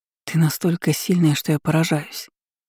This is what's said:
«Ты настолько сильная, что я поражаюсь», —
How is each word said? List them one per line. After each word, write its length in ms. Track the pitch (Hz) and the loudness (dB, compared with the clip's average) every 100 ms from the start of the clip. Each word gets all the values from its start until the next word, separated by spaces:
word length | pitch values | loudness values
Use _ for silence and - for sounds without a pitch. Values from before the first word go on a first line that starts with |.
| _ _ - | _ _ -4
«Ты 120 | 160 | 0
настолько 560 | 156 - 185 170 - | 2 2 -2 0 -2
сильная, 400 | 147 - 180 160 | -2 0 2 2
что 180 | 147 - | 2 0
я 80 | 151 | -2
поражаюсь», — 680 | - 156 165 151 147 - - _ _ _ | 0 0 0 -2 -4 -14 -16 _ _ _